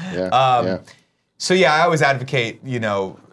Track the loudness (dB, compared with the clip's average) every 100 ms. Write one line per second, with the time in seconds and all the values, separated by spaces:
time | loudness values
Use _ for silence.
0 | -10 -6 0 2 4 2 0 -4 -8 -20
1 | _ _ _ -10 -2 2 4 4 2 2
2 | 2 0 -2 -4 -4 -6 -8 -4 -2 -2
3 | -4 -8 -20